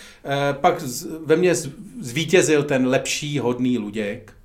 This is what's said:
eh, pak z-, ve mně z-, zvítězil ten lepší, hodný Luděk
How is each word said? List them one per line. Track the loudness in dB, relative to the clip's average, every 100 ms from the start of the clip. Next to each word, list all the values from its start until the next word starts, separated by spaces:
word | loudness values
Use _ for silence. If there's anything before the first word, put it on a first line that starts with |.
| -20 -14 -6
eh, | -2 0
pak | 2 2 0
z-, | -4 -8 -10 -6 2
ve | 4
mně | 4 2
z-, | -2 -12 -16 -12
zvítězil | -8 -4 2 4 6 4
ten | 2 2 2
lepší, | 2 0 -4 -4 -2
hodný | -2 0 0 0
Luděk | -4 -6 -6 -6 -14 -20